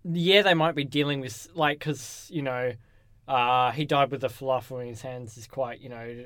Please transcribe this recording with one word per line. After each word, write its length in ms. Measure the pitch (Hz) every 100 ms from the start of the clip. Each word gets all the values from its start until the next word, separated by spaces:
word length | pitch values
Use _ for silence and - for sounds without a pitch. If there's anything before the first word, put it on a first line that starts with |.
Yeah, 380 | 175 170 170 196
they 120 | 196
might 200 | 170 160
be 120 | 151 139
dealing 340 | 147 143 139
with, 260 | 131 107 -
like, 260 | 170 147 147
'cause, 480 | 156 147 - - -
you 80 | 170
know, 320 | 139 123 123 120 _ _ _ - -
uh, 440 | 131 120 127 123
He 140 | 120 147
Died 240 | 143 135
with 140 | 131
a 40 | 123
Falafel 520 | 113 135 127 123 127
in 60 | 120
His 140 | 117
Hands 360 | 131 127 117 120
is 80 | 107
quite, 340 | - 123 120
you 80 | 127
know, 360 | 117 117 120